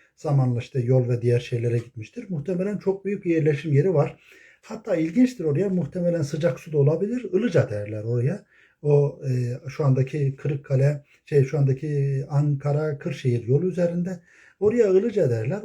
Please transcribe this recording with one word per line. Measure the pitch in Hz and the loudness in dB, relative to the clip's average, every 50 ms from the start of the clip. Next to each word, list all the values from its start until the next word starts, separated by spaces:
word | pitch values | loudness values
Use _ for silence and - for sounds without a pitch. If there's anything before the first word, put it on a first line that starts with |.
| _ _ _ | _ _ _
Zamanla | _ - 156 143 135 127 127 120 120 | _ -2 0 2 2 2 2 0 -2
işte | 117 - - 131 | -4 -4 -4 -2
yol | 117 120 127 131 120 117 | 2 2 2 2 2 2
ve | 123 113 | -2 0
diğer | 113 123 120 120 | 2 2 2 2
şeylere | - - 123 117 113 117 117 | 0 -2 -4 -2 0 0 0
gitmiştir. | 117 - - - 113 107 - _ 240 233 196 | -2 -4 -6 -12 -16 -16 -14 _ -14 -10 -8
Muhtemelen | 180 143 139 196 180 175 190 208 208 | -8 -6 -4 -4 -4 -2 -2 -4 -4
çok | - - 196 190 196 - | -2 -2 -4 -4 -2 -4
büyük | 196 202 196 - | -6 -6 -4 -2
bir | 175 | 0
yerleşim | 165 160 147 156 147 139 - 160 139 | 0 2 2 2 0 0 0 2 2
yeri | 135 160 190 170 | 2 4 4 2
var. | 143 - - - - _ _ - - - - _ _ | 2 0 0 -4 -12 _ _ -20 -20 -20 -20 _ _
Hatta | _ - 220 - - 226 185 | _ -12 -12 -10 -4 -2 -2
ilginçtir, | 160 160 165 175 240 254 240 - - 165 | 0 -2 0 2 2 2 2 2 -2 -2
oraya | 156 139 165 196 202 | 0 0 0 0 0
muhtemelen | 185 180 143 - - 180 175 175 170 165 | 0 -2 -2 -4 -4 -2 -2 0 0 0
sıcak | 143 - - 147 165 165 170 - | -2 -4 -2 -2 0 -2 -2 -4
su | - 165 151 | -8 -2 0
da | |
olabilir. | 147 135 143 165 170 196 220 240 254 233 185 - | 2 4 4 2 2 -2 -4 -4 -6 -4 -2 -2
Ilıca | 196 233 226 170 143 107 101 | 0 0 2 2 2 2 2
derler | 107 104 104 104 107 107 107 | -2 -6 -6 -8 -8 -8 -4
oraya. | 113 120 120 120 147 185 214 - _ _ _ _ _ _ _ | -2 -2 0 0 -2 -4 -6 -10 _ _ _ _ _ _ _
O, | - 147 143 143 143 139 - - - 135 | 0 2 4 4 4 2 -2 -6 -6 -4
e, | 127 123 123 120 123 135 - 131 | -2 -2 -4 -4 -6 -8 -10 -10
şu | - - 151 | -6 0 2
andaki | 135 131 135 131 - - 151 139 135 139 | 2 4 2 2 0 -2 -2 -2 -2 -2
Kırıkkale, | - - 139 143 135 - - 139 131 135 147 147 143 - _ _ _ _ | -4 -4 -4 -4 -4 -2 -2 0 2 2 2 2 0 -6 _ _ _ _
şey, | - 156 143 131 | 2 2 2 4
şu | - 123 131 | 4 2 2
andaki | 139 135 131 135 - 151 147 143 139 139 139 135 135 - | 2 2 0 0 -2 -4 -2 -2 0 0 -2 -4 -4 -2
Ankara | 143 143 147 147 143 135 - 147 143 151 156 156 143 | 0 0 2 2 0 -2 -2 -2 -2 0 -2 -2 -4
Kırşehir | 139 - 139 135 - - 127 120 113 101 | -6 -6 -8 -8 -2 -2 0 0 0 0
yolu | 107 131 156 175 | 0 0 2 2
üzerinde. | 185 175 180 175 170 170 175 175 190 180 175 - _ _ _ _ _ _ _ | 0 0 0 0 0 0 -2 -4 -4 -6 -10 -12 _ _ _ _ _ _ _
Oraya | 190 214 233 240 220 196 | 0 2 4 4 4 4
Ilıca | 185 190 214 240 196 202 165 123 | 4 4 2 2 2 0 2 2
derler. | 117 110 113 135 180 208 | 0 0 -2 -2 -4 -4